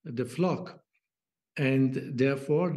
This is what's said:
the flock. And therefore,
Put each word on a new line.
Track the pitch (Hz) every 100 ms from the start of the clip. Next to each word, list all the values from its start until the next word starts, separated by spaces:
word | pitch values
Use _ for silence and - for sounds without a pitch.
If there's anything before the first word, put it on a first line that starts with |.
| 165
the | 120
flock. | 117 - 180 147 - - _ _ _ _ _ _ _ -
And | 135 135 135 131 - 123
therefore, | 135 139 - 151 180